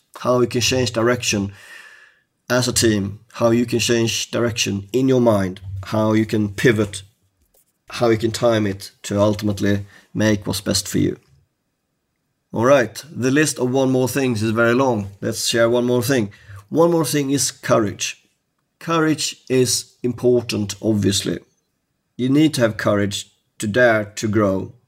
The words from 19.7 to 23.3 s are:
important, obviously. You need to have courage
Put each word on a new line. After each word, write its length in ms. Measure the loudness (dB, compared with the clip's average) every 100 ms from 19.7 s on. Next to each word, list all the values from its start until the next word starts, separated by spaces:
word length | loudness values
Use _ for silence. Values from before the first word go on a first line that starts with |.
| -2 -6 _
important, 720 | -6 0 2 2 0 -4 -4 -4
obviously. 600 | -2 0 0 0 -4 -6 -10 _ _ _ _ _ _ -6
You 120 | 0
need 260 | 2 2
to 60 | 2
have 160 | 0 0
courage 560 | 0 0 0 -4 -12